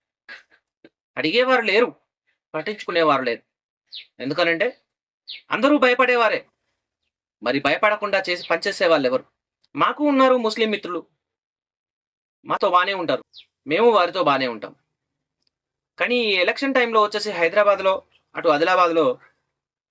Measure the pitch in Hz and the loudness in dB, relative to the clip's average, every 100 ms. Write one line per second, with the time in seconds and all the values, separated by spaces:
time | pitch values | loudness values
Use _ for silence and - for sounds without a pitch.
0 | _ _ - - _ _ _ _ _ _ | _ _ -20 -20 _ _ _ _ _ _
1 | _ - 151 220 254 247 220 190 - - | _ -6 -2 0 2 2 2 2 0 -2
2 | _ _ _ _ _ 156 156 208 - 170 | _ _ _ _ _ -10 -8 -10 -4 0
3 | 156 135 123 117 _ _ _ _ _ - | 2 2 0 -6 _ _ _ _ _ -20
4 | - - 127 151 170 165 226 - _ _ | -20 -12 -8 -2 -2 0 -2 -6 _ _
5 | _ _ - - - - 269 294 254 247 | _ _ -20 -20 -8 -2 2 2 2 2
6 | 247 240 220 180 - _ _ _ _ _ | 2 2 2 -2 -8 _ _ _ _ _
7 | _ _ _ _ 117 139 143 170 214 208 | _ _ _ _ -4 -2 -2 0 0 -2
8 | 208 196 185 175 - 165 202 190 180 156 | -2 -4 -4 -8 -4 -4 -4 -2 0 2
9 | 127 127 - _ _ _ _ 139 180 254 | 0 -2 -6 _ _ _ _ -4 -2 0
10 | 294 269 262 254 220 220 220 202 175 170 | 0 2 4 2 -2 -2 -4 -4 -6 -10
11 | - _ _ _ _ _ _ _ _ _ | -12 _ _ _ _ _ _ _ _ _
12 | _ _ _ _ - 175 202 180 185 196 | _ _ _ _ -8 -2 2 2 2 -4
13 | 156 131 - - - _ 131 165 233 208 | -4 -4 -6 -20 -20 _ -4 2 4 4
14 | 175 185 151 135 127 110 98 - _ _ | 2 0 0 0 -2 -6 -14 -18 _ _
15 | _ _ _ _ _ _ _ _ _ - | _ _ _ _ _ _ _ _ _ -6
16 | 185 247 220 190 180 247 277 262 233 220 | -2 0 0 0 0 0 -2 0 2 2
17 | 208 - 208 175 170 196 202 196 190 190 | 0 -2 -6 -2 0 2 2 2 0 -2
18 | _ _ _ 156 160 147 170 185 175 165 | _ _ _ -4 0 2 2 4 2 2
19 | 139 123 _ _ _ _ _ _ _ | 0 -2 _ _ _ _ _ _ _